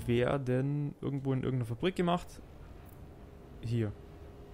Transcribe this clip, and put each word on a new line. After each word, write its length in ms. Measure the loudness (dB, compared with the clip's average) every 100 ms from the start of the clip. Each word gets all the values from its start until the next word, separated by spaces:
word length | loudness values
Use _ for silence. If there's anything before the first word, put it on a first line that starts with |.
| 2
werden 880 | 4 6 4 4 4 4 2 0 -2
irgendwo 320 | -2 0 2
in 120 | 2
irgendeiner 240 | 4 2 0
Fabrik 280 | 2 2 4
gemacht. 460 | 4 4 0 -12 -14 -14 -14 -14 -14 -14 -14 -14 -16 -16 -14 -8
Hier. 320 | 0 2 2 -2 -12 -14 -14 -14 -14